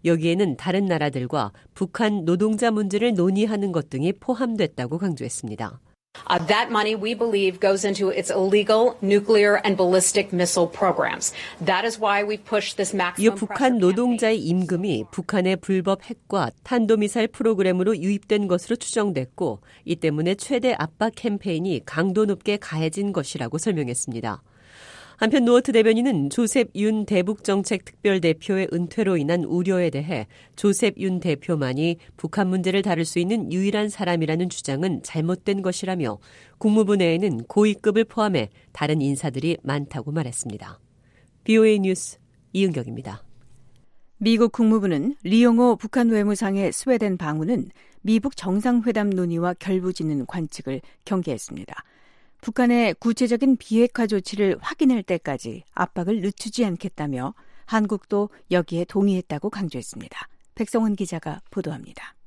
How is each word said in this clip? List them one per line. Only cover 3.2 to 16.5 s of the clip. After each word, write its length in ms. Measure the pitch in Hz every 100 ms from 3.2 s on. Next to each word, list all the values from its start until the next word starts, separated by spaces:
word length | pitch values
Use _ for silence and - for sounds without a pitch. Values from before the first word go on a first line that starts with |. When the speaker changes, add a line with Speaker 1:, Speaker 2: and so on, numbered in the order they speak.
| 175 196 220 214 196
Speaker 1:
것 180 | 170 -
등이 220 | 131 160 190
포함됐다고 800 | - 240 247 220 156 - 123 165
강조했습니다. 800 | 196 156 117 - 185 208 107 - _ _ _ - -
Speaker 2:
Uh, 100 | 180 170
that 220 | 208 233
money, 260 | 220 208
we 200 | 220 214
believe, 440 | 233 233 202 190 185
goes 280 | 202 190 202
into 240 | 196 190
its 200 | - -
illegal 680 | 196 190 208 202 220 240 240
nuclear 600 | 196 208 202 214 208 202
and 140 | 208 196
ballistic 500 | 180 185 180 208 196
missile 400 | 180 175 - 170
programs. 600 | - 185 156 147 - - - - -
That 220 | 175 190 226
is 120 | 220
why 240 | 214 202
we 140 | 208 208
push 400 | - 208 208 -
this 180 | 190
maximum 380 | 196 175 175 214
Speaker 1:
이어 20 |
북한 440 | 196 208 208 262 240
Speaker 2:
pressure 20 |
Speaker 1:
노동자의 560 | 180 190 247 233 220 220
Speaker 2:
campaign. 240 | 160 180
Speaker 1:
임금이 440 | 175 175 196 123 107
북한의 460 | - - 208 180 185
불법 460 | - 190 180 196
핵과 480 | - 233 _ 196 123